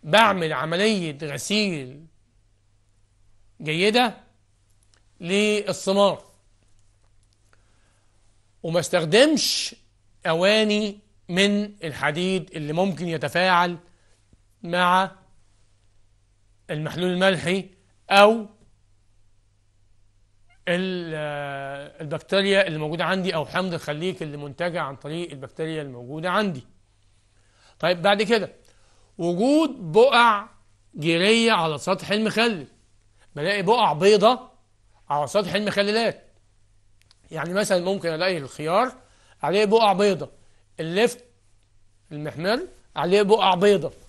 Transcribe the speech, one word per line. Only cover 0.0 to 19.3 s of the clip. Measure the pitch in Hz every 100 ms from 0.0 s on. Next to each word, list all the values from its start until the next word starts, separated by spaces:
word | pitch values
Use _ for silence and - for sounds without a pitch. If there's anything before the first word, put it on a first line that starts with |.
بعمل | 160 190 226 190 165
عمليه | 143 156 170 214 208 165 139
غسيل | 156 139 - 208 208 160 127 139 160 _ _ _ _ _ _ _ _ _ _ _ _ _ _ _
جيده | 156 156 196 226 247 - _ _ _ _ _ _ _ _ _ _
للصمار، | 170 196 214 208 202 180 - 196 202 156 - _ _ _ _ _ _ _ _ _ _ _ _ _ _ _ _ _ _ _ _ _ _ _
وما | 170 170
استخدمش | 160 175 160 196 294 294 - - - - _ _ _ _ 180
اواني | 165 185 214 214 208 214 202 _ _ _
من | 175 202 202
الحديد | 208 - 165 131 143 151 185 190 - -
اللي | 147
ممكن | 151 196 165 175
يتفاعل | 160 147 170 185 175 175 175 _ _ _ _ _ _ _ _
مع | 175 175 180 185 190 - _ - _ _ _ _ _ _ _ _ _ _ _ _ -
المحلول | 151 156 151 180
الملحي | 180 190 175 160 190 185 _ _ _ -
او | 196 208 226 214 _ _ _ _ _ _ _ _